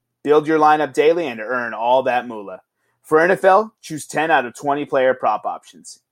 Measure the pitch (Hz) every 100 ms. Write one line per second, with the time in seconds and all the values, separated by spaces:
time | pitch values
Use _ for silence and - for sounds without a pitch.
0 | _ _ 139 151 151 156 151 156 143 139
1 | 147 170 156 113 107 127 117 107 120 131
2 | 131 123 120 107 98 92 _ _ _ _
3 | - 156 175 185 185 190 220 _ - 151
4 | - 156 160 147 120 - 143 143 139 139
5 | 131 123 120 107 101 82 _ - - -
6 | _